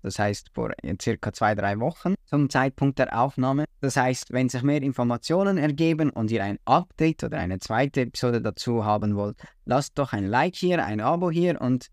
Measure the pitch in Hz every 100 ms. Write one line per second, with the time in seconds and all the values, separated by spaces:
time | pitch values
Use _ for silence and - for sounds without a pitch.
0 | 98 - 104 101 - - 113 - - 98
1 | - 113 - - 107 104 101 104 131 170
2 | 180 196 _ 147 139 131 135 - 139 135
3 | 131 113 131 - 131 139 151 _ 135 139
4 | 127 127 - 123 127 123 135 147 139 127
5 | 120 117 - 165 196 190 151 143 165 156
6 | 151 - 110 113 98 101 - 143 175 -
7 | 160 160 170 151 90 95 - 113 139 139
8 | 120 - 127 117 107 95 - 117 107 104
9 | 107 101 101 104 - _ - 123 143 -
10 | 135 104 95 120 170 - 180 175 - 107
11 | 113 170 180 165 175 165 123 127 -